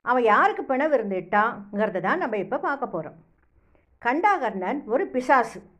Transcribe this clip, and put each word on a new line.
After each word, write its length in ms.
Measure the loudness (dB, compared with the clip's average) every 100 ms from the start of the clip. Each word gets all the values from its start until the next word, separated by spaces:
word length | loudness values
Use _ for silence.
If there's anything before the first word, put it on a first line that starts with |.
அவன் 220 | 0 2
யாருக்கு 400 | 4 6 4 2
பிணவிருந்து 520 | -2 0 2 0 0 -4
இட்டாங்கிறத 840 | 0 2 2 -2 -10 -2 -2 0
தான் 180 | -2 -2
நம்ம 200 | -2 -4
இப்ப 200 | -4 -4
பார்க்க 280 | -4 -4 -6
போறோம். 340 | -8 -10 -16 _ _ _ _ _ _ _ _ -2
கண்டாகர்ணன் 800 | 0 2 0 -2 -4 -4 -6 -2
ஒரு 220 | -2 -2
பிசாசு 540 | -4 2 2 2 -8 -20